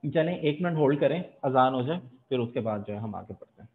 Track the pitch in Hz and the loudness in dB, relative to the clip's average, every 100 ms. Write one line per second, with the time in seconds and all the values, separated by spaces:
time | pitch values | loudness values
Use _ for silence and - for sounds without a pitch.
0 | 151 160 160 180 151 147 175 160 143 143 | 0 0 0 0 -2 0 0 2 2 4
1 | 143 160 180 - 139 131 127 131 123 175 | 2 0 -6 -4 0 4 4 4 -2 -4
2 | - - _ 131 117 120 110 107 98 104 | -8 -20 _ -2 -2 -4 -4 -4 -6 -8
3 | 110 98 92 95 - _ 107 | -8 -10 -12 -16 -18 _ -20